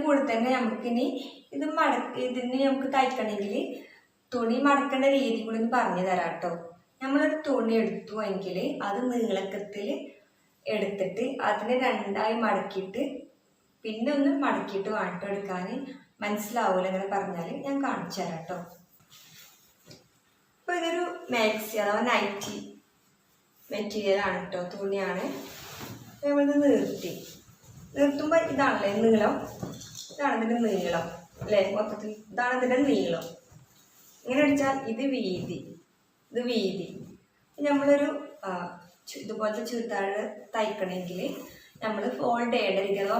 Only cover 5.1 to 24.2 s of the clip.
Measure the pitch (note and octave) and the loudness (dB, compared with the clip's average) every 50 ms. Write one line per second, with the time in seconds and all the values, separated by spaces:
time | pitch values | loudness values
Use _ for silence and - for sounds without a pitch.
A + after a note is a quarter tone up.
5.1 | C#4 C4+ A#3 A3+ A3+ - A3 A3+ A3+ A3+ A3+ A#3 B3+ B3 G#3+ G3 F3 F3 F#3 F#3+ | 4 4 4 2 0 -2 -2 -4 -2 0 0 2 2 2 2 2 0 0 0 2
6.1 | F3+ F3+ E3+ D#3 - - F3+ F3 E3+ E3+ - - - - _ _ _ _ C4+ C4+ | 2 0 0 -2 -4 -4 -4 -6 -6 -6 -10 -14 -18 -20 _ _ _ _ -4 0
7.1 | C#4 D4 D#4 D4+ - - - D4 B3+ A#3 A3+ A3+ A3+ A3+ G3 F#3+ - - - - | 2 2 4 2 0 0 0 0 0 2 2 2 4 4 2 2 -2 -6 -8 -8
8.1 | G#3 A3 G3+ G3 F#3 F3+ F#3 F3+ E3+ F#3 A#3+ D4 - - - G3+ G3+ B3 B3+ B3 | -6 -4 -4 -2 -4 -4 -4 -4 -4 -2 -2 -2 -4 -4 -4 -4 -2 -2 -2 0
9.1 | A#3+ A#3 A3 F#3+ F#3 F#3+ G3 - - G3 - - - G#3 G3 B3+ C#4+ - - - | 0 0 0 2 0 -2 -2 -4 -6 -8 -8 -8 -8 -6 -4 -4 -4 -4 -6 -12
10.1 | - - _ _ _ _ _ _ _ _ _ - G#3+ G#3 G3 G3 G3+ G3 F#3 F3+ | -16 -20 _ _ _ _ _ _ _ _ _ -2 -2 0 0 -2 0 -2 -2 -2
11.1 | F3+ G#3+ B3 C4+ C#4 - A3+ G#3 G#3 - G#3 A#3 B3+ B3+ C4 A#3+ A3 G3+ G3 G3+ | -2 -2 -2 -2 -2 0 0 0 0 0 0 0 2 2 2 2 0 0 -2 -4
12.1 | G3 G#3 G#3+ A3 A#3 A#3 A3+ G3+ G3 F#3 F#3 - - F#3+ - - - B3 C#4+ - | -2 0 0 0 0 0 2 2 2 0 -2 -4 -6 -6 -6 -6 -4 -4 -4 -4
13.1 | - - - - _ _ _ _ _ _ _ _ _ _ - A3 G#3+ A3+ A#3+ C#4+ | -4 -10 -14 -16 _ _ _ _ _ _ _ _ _ _ -10 -8 -4 -2 0 0
14.1 | D4 C#4 C#4 C#4 - C#4 C4+ A#3 G#3+ - G3+ - G3+ G3 G3 G#3+ G#3+ G3+ F#3 F3+ | 2 4 4 4 4 2 2 0 0 -2 -4 -4 -4 -4 -2 -2 -2 -2 -2 -4
15.1 | F3+ - G3 G3+ G3 G3 - F#3 F#3 F3+ F#3 G3+ A#3+ C#4 C#4 - - - - _ | -4 -6 -6 -4 -4 -4 -4 -6 -6 -4 -4 -6 -6 -8 -8 -10 -12 -16 -18 _
16.1 | _ _ G#3 G#3 G#3 G#3+ - - - A#3 G#3+ F#3+ F#3 F#3 F3+ F#3+ F#3 F#3+ G3 - | _ _ -4 -4 -2 -4 -4 -2 -2 2 2 4 4 2 2 0 0 -2 -2 -2
17.1 | G3+ F#3+ F#3 F#3 F3 E3+ E3 - - - - C#4 C#4 C#4 C#4 A#3+ - F#3 F3 F3 | -2 -2 -2 -2 -4 -6 -6 -6 -6 -6 -4 -2 -2 0 0 -2 -2 -4 -6 -8
18.1 | - F#3+ F3 F3 E3+ D#3+ D#3+ - F3+ F3 - - - - _ _ _ _ _ _ | -6 -6 -4 -4 -6 -8 -8 -8 -8 -10 -10 -12 -18 -20 _ _ _ _ _ _
19.1 | - - - - - - - - - _ _ _ _ _ _ - - - _ _ | -20 -20 -20 -20 -20 -20 -20 -20 -20 _ _ _ _ _ _ -20 -20 -20 _ _
20.1 | _ _ _ _ _ _ _ _ _ _ _ - F4+ F4 E4+ E4+ E4+ F4+ F4 - | _ _ _ _ _ _ _ _ _ _ _ -2 -2 0 0 0 0 0 -2 -2
21.1 | - - - - B3 A#3 G#3+ G#3+ G#3+ - - - A3+ G#3+ G3+ G3+ G#3 A3 A#3+ B3 | -4 -10 -6 -2 0 2 2 2 0 -2 -6 -4 -2 0 0 2 2 2 2 2
22.1 | A3+ G3+ G3+ G3+ G3+ - - - - - - - - - _ _ _ _ _ _ | 2 2 0 -2 -4 -6 -6 -8 -8 -8 -10 -12 -16 -20 _ _ _ _ _ _
23.1 | _ _ _ _ _ _ _ _ _ _ - - G#3+ G#3+ G#3 G#3 G#3 G#3+ G3+ G3 | _ _ _ _ _ _ _ _ _ _ -12 -8 -6 -6 -6 -4 -4 -2 2 2
24.1 | F#3+ G3+ | 2 4